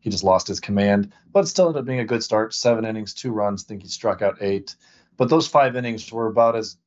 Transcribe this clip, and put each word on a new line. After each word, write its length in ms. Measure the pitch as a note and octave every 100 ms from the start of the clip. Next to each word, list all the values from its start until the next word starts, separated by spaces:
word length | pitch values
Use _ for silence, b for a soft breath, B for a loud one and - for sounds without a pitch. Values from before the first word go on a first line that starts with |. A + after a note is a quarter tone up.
He 80 | A2+
just 160 | G2
lost 240 | F#2+ F#2 -
his 120 | F#2+
command, 520 | - G2+ G2+ G2+ G2+ b b
but 160 | G3 F#3+
still 180 | - F3+
ended 140 | D3+
up 60 | B2+
being 140 | B2+
a 40 |
good 180 | A2 A#2
start. 320 | - G#2+ A2
Seven 300 | - A#2+ A2+
innings, 280 | A2+ A2 G#2
two 200 | - B2+
runs. 320 | A2 G#2 G2+
I 40 | -
think 140 | G2+
he 60 | -
struck 340 | - A2+ F#2
out 140 | G2 -
eight. 360 | G2+ G2 G2 - b b b _
But 120 | B2+
those 180 | D#3+ D#3+
five 300 | D3+ C3+ B2
innings 340 | A#2+ A2 -
were 160 | A2+ A2+
about 280 | G#2+ A#2 A2+
as 200 | A2 -